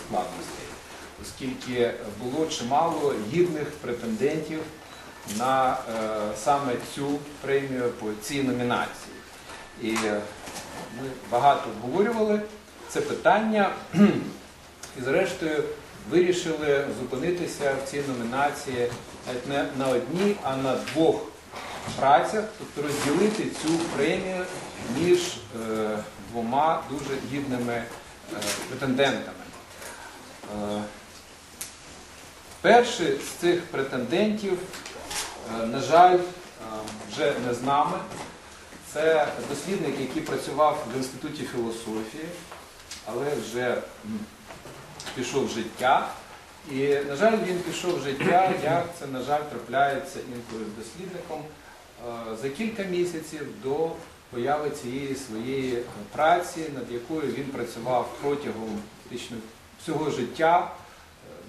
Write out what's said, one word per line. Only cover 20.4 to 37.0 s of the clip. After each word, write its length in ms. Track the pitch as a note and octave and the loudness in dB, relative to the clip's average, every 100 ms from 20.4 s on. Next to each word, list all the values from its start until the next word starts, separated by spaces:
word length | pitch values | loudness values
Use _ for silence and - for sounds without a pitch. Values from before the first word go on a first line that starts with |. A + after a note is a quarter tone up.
а 120 | C3+ C3+ | 0 0
на 200 | C3+ A#2 | 0 0
двох 400 | G#2+ C#3+ D#3+ - - - - - - - - - | 0 4 4 4 -2 -12 -16 -12 -10 -10 -8 2
працях, 440 | C3+ D3+ - G#3+ G#3 - | 8 8 8 0 -2 -6
тобто 320 | C#3 - D3 | -8 -4 -2
розділити 540 | C#3+ C3 D#3+ G#3 F3 | 0 2 4 4 4
цю 260 | C3+ - D#3 E3 - - | -2 -2 0 2 0 2
премію 500 | D3+ F#3 F#3+ F#3 F3+ - - - A2+ B2 | 2 2 -2 -4 -4 -8 -10 -10 -4 2
між, 200 | F3 F3 | 6 6
е, 800 | - - - A#2 A2 A2 G#2+ G#2+ G#2+ - G2 | 6 -4 -8 -6 -2 0 0 -2 -4 -12 -8
двома 520 | A#2 A2+ C3+ D#3 E3 - | -4 0 4 4 2 -2
дуже 300 | C3+ C#3 C3 A#2+ | -6 -4 -4 -2
гідними, 420 | C#3 B2+ B2 A#2+ | -4 -2 -2 0
е, 100 | A#2 A#2 - - - - A2 G#2 G2+ - | -2 -4 -10 -16 -18 -12 -6 -4 -4 -6
претендентами. 680 | B2+ C3+ A#2+ C#3 G#2+ - - - - - - - - - - - - - G#2 G#2 G#2 | -4 0 4 4 2 -4 -10 -14 -16 -18 -16 -14 -14 -16 -16 -18 -16 -10 -6 -2 -2
Е, 40 | G#2+ - - - - - - - - - - - - - - - - - | -4 -10 -16 -18 -20 -20 -20 -12 -12 -12 -18 -18 -18 -18 -18 -20 -18 2
перший 560 | E3+ A#3 A#3+ - D#3+ C#3 | 8 10 8 2 0 0
з 220 | - - | -2 0
цих 200 | E3+ F3 - | 2 2 0
претендентів, 920 | C#3 C3+ C3 A#2 F3 G#3+ G#3 G3 F3+ - - - A2+ - - - - A#2 A2+ | -4 -2 -2 0 2 2 2 0 -2 -2 -10 -12 -14 -8 -6 -6 -10 -8 -4
е, 40 | A2+ | -2
на 140 | C3 | -2
жаль, 340 | B2+ D#3+ F3+ F3+ | 6 10 10 10
е, 60 | F3 - - - A2 A2 - - | 4 -6 -14 -14 -10 -8 -8 -10